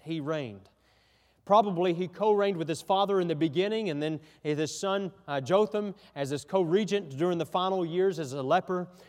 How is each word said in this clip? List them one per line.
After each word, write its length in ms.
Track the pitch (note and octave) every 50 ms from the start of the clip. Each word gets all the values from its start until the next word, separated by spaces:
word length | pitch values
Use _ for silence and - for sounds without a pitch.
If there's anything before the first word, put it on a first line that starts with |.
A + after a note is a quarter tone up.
he 160 | - D3+ E3 D#3+
reigned. 500 | C#3 D3 D#3+ D#3 C#3 A2+ G2+ G2 F#2+ _ _ _ _ _ _ _ _ _ _ _ _ _ _ _ _
Probably 480 | - G3+ G#3+ G#3+ G#3 F#3 E3 F3+ F#3
he 160 | E3+ E3+ F#3 E3+
co-reigned 480 | - - G3+ A3 G#3 G3+ G3+ G3+ G3
with 120 | E3 D#3+ D3
his 120 | D#3+ -
father 400 | - - G3 F#3+ G3 F#3 G3+ F#3+
in 80 | F3+ E3+
the 80 | D#3+
beginning 540 | D3 D#3+ D#3+ B2+ E3+ F#3+ G#3 A3 A3+ A3 F#3
and 120 | D3 C#3+
then 160 | D3+ D#3 D#3+ D3 - - - _
his 380 | - D3+ D3+ C#3+ D#3 D3 - -
son, 320 | - G3 G3 G3+ G3 F3+ - - _ -
uh, 140 | C#3+ C#3
Jotham 520 | C#3 B2 F3+ G3+ G#3+ G#3 G#3+ G#3 G#3 G3+ F#3 - - - -
as 140 | C#3+ C#3 C3
his 120 | C#3+ C#3
co-regent 760 | - - F#3+ F#3+ F3+ D#3 E3+ G#3 A3 E3+ G3+ G3+ G3+ D3 C3+ C3
during 180 | E3 F3+ F3
the 80 | E3+ D#3
final 400 | - - F#3 F3+ F#3+ F#3+ F#3+ F3
years 340 | D#3+ E3 F3+ F#3+ G3 F3+ D#3
as 140 | D#3 B2+
a 100 | C3 C#3+
leper. 460 | C3 C3 D#3+ F#3 F3+ - F#3 F3+ F3+ F3+ - - -